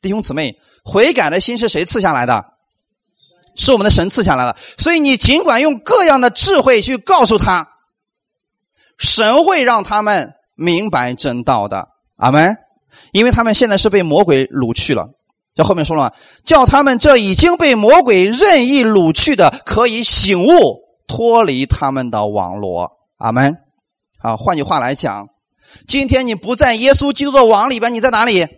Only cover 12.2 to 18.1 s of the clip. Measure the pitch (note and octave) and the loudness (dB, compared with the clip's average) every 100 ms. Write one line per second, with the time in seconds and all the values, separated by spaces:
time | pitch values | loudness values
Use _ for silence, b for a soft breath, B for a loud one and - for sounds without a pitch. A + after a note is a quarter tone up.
12.2 | B2 C#3+ E3+ A3 _ _ _ b b F#3+ | 0 2 0 -2 _ _ _ b b 0
13.2 | A#3 B3 A3+ G#3+ A#3 G3 A3 G3+ F3 D3+ | 0 0 0 0 0 0 0 0 0 0
14.2 | F#3 C#3 C3 C#3+ A#2+ A#2+ - A#2+ E2+ _ | 2 0 -2 -4 -4 -4 -2 -4 -6 _
15.2 | _ _ _ - D#3 F#3+ D3 D#3 B2+ b | _ _ _ -4 -2 0 -2 -2 -4 b
16.2 | b b - D#4+ B3+ C#4 C#4+ B3 D4+ C4 | b b 0 2 4 2 2 2 4 4
17.2 | G3+ F#3+ E4+ F4 D#4+ A#3 G#3+ D#4+ B3+ | 2 2 2 2 2 2 6 4 6